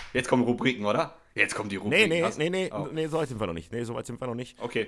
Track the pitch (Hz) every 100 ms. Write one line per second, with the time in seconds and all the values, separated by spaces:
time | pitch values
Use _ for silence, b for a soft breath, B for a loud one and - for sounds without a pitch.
0 | - 127 - 127 117 120 127 123 104 123
1 | 160 - _ - 104 - 104 98 104 170
2 | 208 165 160 107 160 185 185 104 98 156
3 | 160 160 151 117 101 82 - 117 117 120
4 | - 120 127 120 127 - 117 113